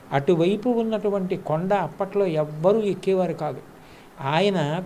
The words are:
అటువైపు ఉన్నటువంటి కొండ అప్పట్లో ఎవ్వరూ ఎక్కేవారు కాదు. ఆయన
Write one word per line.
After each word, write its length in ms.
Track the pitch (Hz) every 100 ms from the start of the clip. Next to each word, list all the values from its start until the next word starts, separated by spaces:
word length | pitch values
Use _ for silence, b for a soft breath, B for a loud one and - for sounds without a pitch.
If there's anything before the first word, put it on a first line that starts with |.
| B
అటువైపు 560 | 139 139 175 170 208 247
ఉన్నటువంటి 680 | 233 226 214 208 196 185 180
కొండ 380 | - 156 185
అప్పట్లో 520 | 202 160 - 190 202 196
ఎవ్వరూ 540 | 156 151 151 170 220
ఎక్కేవారు 520 | 208 185 - 190 180
కాదు. 260 | 165 151 135 - - B B B -
ఆయన 600 | 135 156 202 185 147 160